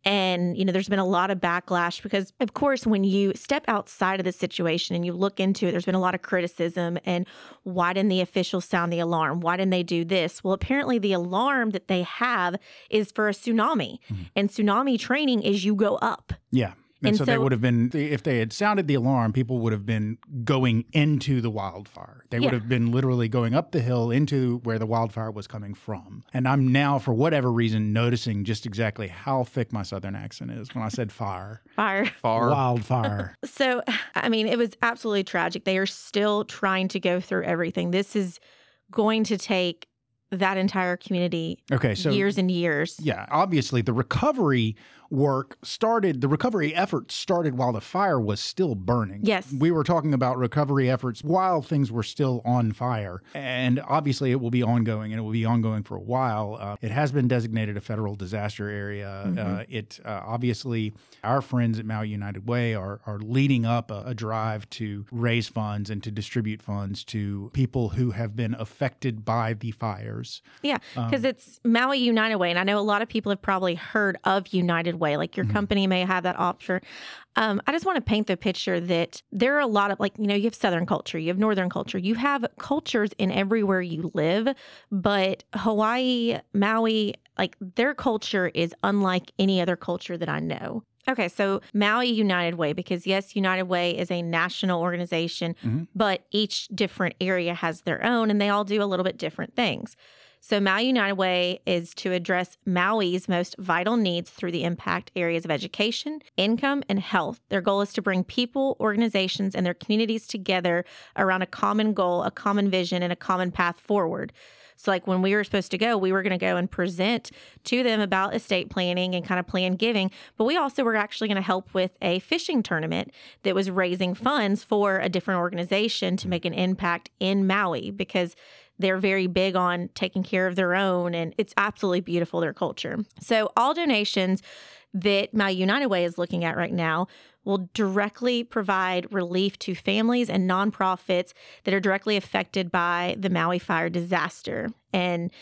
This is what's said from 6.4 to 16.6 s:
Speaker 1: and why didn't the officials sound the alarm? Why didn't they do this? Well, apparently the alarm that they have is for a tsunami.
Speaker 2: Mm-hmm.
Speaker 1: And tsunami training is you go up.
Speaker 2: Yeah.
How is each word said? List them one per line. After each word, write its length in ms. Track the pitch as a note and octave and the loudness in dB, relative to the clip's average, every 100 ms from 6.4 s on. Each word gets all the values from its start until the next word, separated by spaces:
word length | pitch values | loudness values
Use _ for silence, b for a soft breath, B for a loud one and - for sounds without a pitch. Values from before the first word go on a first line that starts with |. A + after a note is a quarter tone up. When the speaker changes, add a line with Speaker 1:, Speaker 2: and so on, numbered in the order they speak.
| F3 - E3+ F3 E3+ F3 | -2 -2 -2 -2 -2 -2
Speaker 1:
and 220 | - F3 F3+ B B B | -2 -2 -2 B B B
why 280 | - F3+ F3 | -6 0 0
didn't 160 | F#3 G3+ | 2 2
the 120 | F#3 | 2
officials 440 | F3+ F#3+ F3+ F#3 - | 0 0 0 -2 0
sound 280 | F#3 E3+ | 0 0
the 60 | E3+ | 0
alarm? 400 | E3+ E3+ D#3 E3 | 0 0 0 0
Why 180 | E3+ F3+ | 0 0
didn't 140 | F#3+ | 2
they 100 | F3+ | 2
do 240 | E3+ E3+ E3+ | 0 -2 0
this? 380 | F#3 E3 - | 0 0 -2
Well, 100 | F#3 | -2
apparently 460 | F#3+ - C4+ C4+ A#3+ | -2 0 0 0 0
the 140 | G3 | 2
alarm 580 | F#3 F3 F#3 B3+ C4+ A3 | 0 0 0 2 2 0
that 160 | G3 - | -2 -2
they 160 | F#3 | -2
have 540 | F3 - B3 A3+ F3+ F#3 B B B | -2 -2 -2 0 0 -2 B B B
is 200 | G#3+ G3+ | 0 0
for 160 | - G#3+ | 0 0
a 40 | |
tsunami. 640 | G3+ - A3+ A#3 C#4 C3+ - | 0 0 2 2 2 -2 -8
Speaker 2:
Mm-hmm. 140 | B G2 E2+ - | B -10 -4 -2
Speaker 1:
And 140 | G3+ | 0
tsunami 500 | - G#3 G#3 C#4 A#3+ | 2 2 4 2 0
training 420 | - C4+ C#4+ A#3 | 0 0 2 2
is 240 | G3 G3+ F#3+ | 2 2 2
you 80 | |
go 220 | G3+ G3+ - | 2 2 2
up. 360 | A3+ - - - - | -2 -4 -8 -10 0
Speaker 2:
Yeah. 220 | B2+ | 0